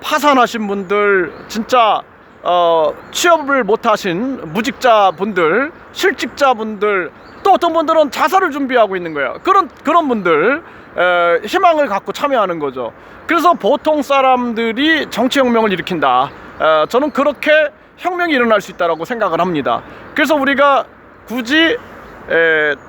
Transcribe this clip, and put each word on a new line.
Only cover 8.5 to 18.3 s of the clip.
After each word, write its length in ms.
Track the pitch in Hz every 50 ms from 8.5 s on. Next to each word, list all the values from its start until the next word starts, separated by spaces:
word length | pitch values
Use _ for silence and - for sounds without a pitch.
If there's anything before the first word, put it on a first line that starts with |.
준비하고 440 | 269 294 277 247 262 240 214 196 190
있는 180 | 185 175 165 156
거예요. 240 | 143 135 120 - - -
그런, 240 | 349 392 392 349 247 - - -
그런 240 | 277 330 339 320
분들, 560 | 269 240 214 175 175 160 143 170 233 277 - - - - - - - -
에, 500 | - 175 180 175 175 170 175 170 165 -
희망을 400 | 208 - 370 381 349 320 302 285
갖고 240 | 220 202 196 - -
참여하는 480 | 185 - 285 285 269 233 202 185 170 160
거죠. 340 | 147 139 127 131 120 110 - - - - - - -
그래서 280 | - 311 339 - 262 233
보통 480 | - - 202 285 - - 311 311 302
사람들이 1080 | 254 - 277 269 262 262 254 247 247 240 226 220 226 226 214 233 285 320 320 294 233 180
정치혁명을 640 | - 202 240 254 - 285 262 247 233 226 220 214
일으킨다. 580 | 185 165 165 - 185 156 143 135 123 123 135 143 - - - - - -
에, 260 | - 156 160 156 151
저는 240 | 151 - 247 294 294
그렇게 580 | - 254 277 294 277 - - 294 302 311 302 285 - _ _ _ _
혁명이 360 | - - 349 359 349 349 339